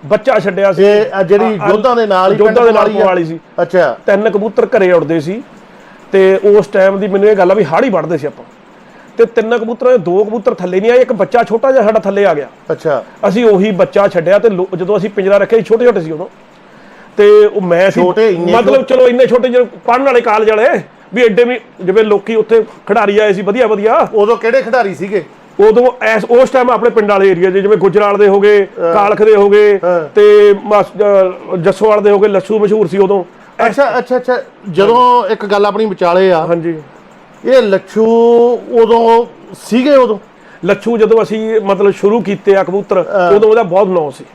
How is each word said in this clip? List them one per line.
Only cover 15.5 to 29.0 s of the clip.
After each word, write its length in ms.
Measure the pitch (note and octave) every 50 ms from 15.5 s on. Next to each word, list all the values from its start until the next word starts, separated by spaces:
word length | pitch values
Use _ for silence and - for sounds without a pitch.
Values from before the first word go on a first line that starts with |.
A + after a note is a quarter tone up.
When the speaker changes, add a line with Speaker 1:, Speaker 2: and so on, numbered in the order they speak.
| A3+ A3+
Speaker 1:
ਸੀ, 60 | F#3+
ਛੋਟੇ 200 | - A3 A3+ B3
ਛੋਟੇ 160 | B3 A#3 G3+
ਸੀ 120 | E3 D#3 D#3+
ਉਦੋਂ, 140 | D3+ F3 - - _ - _ _ _ _ _ - - - - - - - - -
ਤੇ 300 | - G#3 G#3 G#3 G#3 G#3
ਉਹ 140 | G#3 - G#3
ਮੈਂ 300 | F#3 F3+ E3+ E3+ F#3 G3
ਸੀ, 100 | - F3+
Speaker 2:
ਛੋਟੇ 300 | F3+ F3+ F3 G#3+ A3 A3+
ਇੰਨੇ 220 | F#3 E3 F3 F3 F#3+
Speaker 1:
ਮਤਲਬ 240 | A#3 A#3+ C4 C4+
Speaker 2:
ਛੋਟੇ? 180 | C4+ B3+ - C4
Speaker 1:
ਚਲੋ 140 | B3+ B3+ B3
ਇੰਨੇ 180 | A#3+ B3 C4
ਛੋਟੇ 220 | - A3 B3 A#3+ B3+
ਜਿਹੜੇ 160 | A#3+ B3 B3
ਪੜ੍ਹਨ 380 | G3+ - D#3+ - - A#3 B3+ C4+
ਵਾਲੇ 180 | C#4 B3 A#3+
ਕਾਲਜ 300 | A#3 A#3+ G#3 A3 A3 G#3
ਵਾਲੇ, 300 | A3 G#3 A3+ D4 E4+ G#3 D#3 - _ _ - - -
ਵੀ 100 | A3 B3
ਐਡੇ 200 | A3+ G3+ G#3 A#3+
ਵੀ, 160 | A#3+ B3 A#3 - - _ -
ਜਿਵੇਂ 240 | F#3 F3 F#3+ A3 A3
ਲੋਕੀ 300 | G#3+ G#3 G3+ - - A3+
ਉੱਥੇ 280 | A3 G#3+ A3 A3+ A3+ G#3+
ਖਿਡਾਰੀ 560 | A3 - - _ - G3+ A#3 G#3+ G3+ G3+ G#3
ਆਏ 140 | G#3+ G#3+ G3
ਸੀ 100 | F#3 G#3
ਵਧੀਆ 240 | A#3 G#3+ B3+ B3
ਵਧੀਆ। 420 | G#3+ A3 G3+ G3+ A3 B3 D#4+ C4+ - -
Speaker 2:
ਉਦੋਂ 220 | A3 G3+ G#3 A#3
ਕਿਹੜੇ 260 | A3+ - A3+ A3+ C4+ -
ਖਿਡਾਰੀ 320 | A#3 A3+ B3+ A3+ G3+ F3+
ਸੀਗੇ? 300 | C3+ F3 F3 G3+ F#3+ D#3 - - - - - - - G3 A3
Speaker 1:
ਉਦੋਂ 180 | G#3+ A#3+ B3 B3+ A#3+ -
ਐਸ-, 260 | A3 G#3+ A3+ A3 F#3+ -
ਉਸ 200 | A#3+ A#3+ C4 B3+
ਟਾਈਮ 200 | - C4 B3 B3
ਆਪਣੇ 200 | B3 G#3 A3 A#3
ਪਿੰਡ 200 | - A3+ G#3 G#3
ਵਾਲੇ 180 | G#3 F#3+ F#3 G3
ਏਰੀਆ 220 | F#3 E3 F3+ F#3+
'ਚ 40 | F#3
ਜਿਵੇਂ 220 | G3 F#3+ G3+ G#3+
ਗੁਜਰਾਲ 400 | F#3 F3+ G3 D#3+ G#3 G#3 G3+ G3+
ਦੇ 120 | G3 G#3 G3+
ਹੋ 120 | G3 G3+
ਗਏ, 200 | G3 G#3 G#3 G#3
Speaker 2:
ਹਾਂ। 340 | G3 F#3 - - F3 E3 E3
Speaker 1:
ਕਾਲਖ 280 | G#3